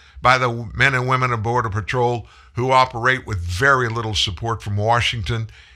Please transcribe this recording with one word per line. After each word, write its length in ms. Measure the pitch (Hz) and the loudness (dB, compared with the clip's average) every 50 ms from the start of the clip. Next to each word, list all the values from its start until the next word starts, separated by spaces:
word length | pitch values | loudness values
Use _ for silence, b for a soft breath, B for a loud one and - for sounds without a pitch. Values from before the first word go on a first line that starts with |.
| B B B B | B B B B
by 180 | - 123 131 127 | 2 4 4 4
the 320 | 127 120 117 120 117 107 - | 2 0 -2 -4 -8 -8 -2
men 200 | 120 131 139 135 | 0 2 2 2
and 120 | 127 127 | 0 0
women 260 | 127 131 127 127 123 | 0 0 0 0 0
of 100 | 120 110 | -2 -2
Border 280 | 101 117 120 123 117 110 | -2 0 0 0 -2 -2
Patrol 560 | 95 107 98 - 135 127 120 120 120 113 107 B B B B B - | -4 -4 -4 -2 0 0 0 0 0 -2 -6 B B B B B -6
who 180 | 113 127 127 | -4 0 4
operate 540 | 131 131 127 127 123 113 113 127 131 127 - | 4 4 4 2 0 0 0 0 0 0 -2
with 120 | 160 143 87 | -6 -6 -6
very 500 | 87 87 90 - 135 139 135 127 123 113 | -4 -6 -2 2 4 4 4 4 2 0
little 260 | 113 117 110 110 104 | -2 -4 -4 -4 -2
support 460 | - - 107 87 - 113 113 113 - | -2 -2 -4 -4 -4 -4 -4 -4 -4
from 140 | - 107 101 | -4 -4 -2
Washington, 720 | 104 104 113 117 120 - - 127 117 95 - 117 113 113 B B B B B B | 0 2 2 2 2 2 0 -4 -4 -4 -4 -4 -4 -6 B B B B B B